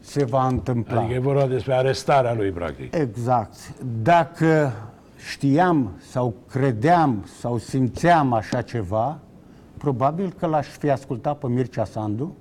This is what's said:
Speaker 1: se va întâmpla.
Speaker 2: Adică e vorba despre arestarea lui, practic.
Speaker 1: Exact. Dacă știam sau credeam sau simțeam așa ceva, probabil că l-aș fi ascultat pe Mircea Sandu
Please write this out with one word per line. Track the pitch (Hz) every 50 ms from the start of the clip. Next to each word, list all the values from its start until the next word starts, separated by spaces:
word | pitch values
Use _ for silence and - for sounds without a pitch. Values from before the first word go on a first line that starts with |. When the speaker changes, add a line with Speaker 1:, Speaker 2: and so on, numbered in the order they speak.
Speaker 1:
se | - - - 143 143
va | 120 120 135 127
întâmpla. | 131 127 120 - - 127 120 110 - 123 117
Speaker 2:
Adică | 107 113 123
e | 127
vorba | 123 139 139 143 139
despre | 131 127 127 104 - 131
arestarea | 127 131 135 131 - - - 151 139 127 120 120
lui, | 113 104 98
practic. | 92 85 85 80 71 - 135 123 -
Speaker 1:
Exact. | 175 151 123 104 117 117 120 127 120 107 - - - - - - - - 127 117 113 110
Dacă | 135 170 170 165 165 - - 160 165 160 156 151 139 117 104 107 - - - - - - - - -
știam | - - - 139 135 151 180 180 170 151 131 101 87 -
sau | - - - 131 123 123 - - - -
credeam | - 127 131 139 123 107 110 156 175 175 160 143 120 101 92 - - -
sau | - 123 120 117
simțeam | - - - 135 127 120 - - - 165 175 165 147 131 120
așa | 110 104 - - 127 113
ceva, | - - 120 104 85 101 107 113 135 156 147 - - - - - - - - - - -
probabil | - - 147 135 113 131 139 151 170 202 185 - -
că | -
l-aș | 170 160 151 139
fi | - - - - 147
ascultat | 135 131 - - 139 113 - 147 147 139
pe | - 127
Mircea | 120 123 131 117 - - 110
Sandu | 98 - 113 107 107 104 107 135 180 - -